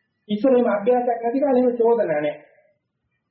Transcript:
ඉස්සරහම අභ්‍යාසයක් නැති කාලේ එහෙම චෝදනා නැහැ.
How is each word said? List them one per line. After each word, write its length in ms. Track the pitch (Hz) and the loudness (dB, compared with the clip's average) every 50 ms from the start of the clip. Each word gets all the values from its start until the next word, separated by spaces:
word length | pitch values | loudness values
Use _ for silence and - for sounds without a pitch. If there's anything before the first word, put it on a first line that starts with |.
| _ _ _ _ _ 208 | _ _ _ _ _ -8
ඉස්සරහම 380 | 208 208 277 262 247 240 233 | -4 0 2 2 2 2 2
අභ්‍යාසයක් 520 | 214 202 208 202 247 247 247 240 247 233 - | 0 -2 0 0 0 0 2 0 -2 -4 -2
නැති 220 | 233 233 240 269 | -4 -4 -2 -2
කාලේ 220 | 294 277 254 247 | 0 0 2 2
එහෙම 140 | 254 240 233 | 2 0 0
චෝදනා 300 | 233 226 233 233 226 196 165 | 2 2 2 2 2 0 -2
නැහැ. 260 | 151 151 151 147 147 - - _ _ _ _ _ _ _ _ _ _ _ _ _ _ _ _ _ | -2 -2 -2 -4 -6 -8 -16 _ _ _ _ _ _ _ _ _ _ _ _ _ _ _ _ _